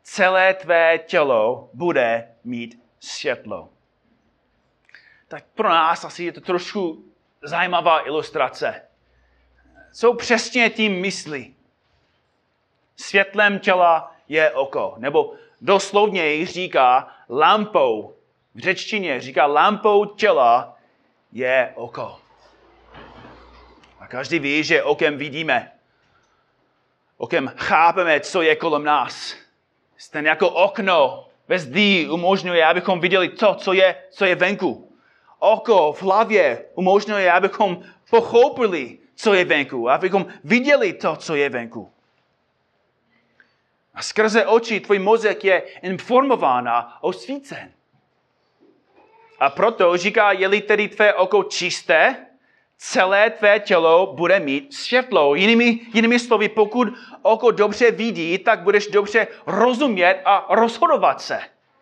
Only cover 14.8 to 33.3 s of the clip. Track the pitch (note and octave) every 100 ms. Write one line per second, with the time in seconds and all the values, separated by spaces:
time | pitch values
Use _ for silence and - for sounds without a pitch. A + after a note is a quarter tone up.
14.8 | G2 A2 B2+ D3+ C#3+ - - _ B2+ G3
15.8 | - G3+ G#3 F#3+ D#3 D3+ F3+ E3+ F3+ D#3+
16.8 | B2+ B2 - - - B2+ D#3+ G#3 G#3 F3+
17.8 | C3 G#2+ G2 - _ _ _ G#2+ E3 F3+
18.8 | - G#3+ F3 B2 B2 E3+ D3 D3 F#3 G#3
19.8 | G#3+ G3+ G#3 - E3+ D#3+ A#2+ A#2+ F3 -
20.8 | _ _ _ _ _ G#2 B2+ C3 A#2 A#2
21.8 | A#2+ - A2 - _ _ _ _ _ _
22.8 | _ - - - - - - - - _
23.8 | _ _ - B2 C#3+ E3 C#3 D3 D3+ D#3
24.8 | B2 D3+ D#3 C#3+ D3 C#3+ D#3+ B2 - _
25.8 | _ _ _ _ _ _ _ _ _ _
26.8 | _ _ _ - - E3 C3 - - F3
27.8 | E3+ E3 F3 D3 - F#3+ D#3+ D#3 E3 D3
28.8 | D3 D3 B2 - - - _ _ _ _
29.8 | _ _ - D#3 D3+ D#3 F#3 E3 G3 -
30.8 | F#3+ E3+ C3 - - _ - F3+ C#3 D#3
31.8 | G#3 F#3+ C#3+ E3 F3 F#3+ F3 F3 D#3 F3
32.8 | F3+ F3+ F3 F#3 E3+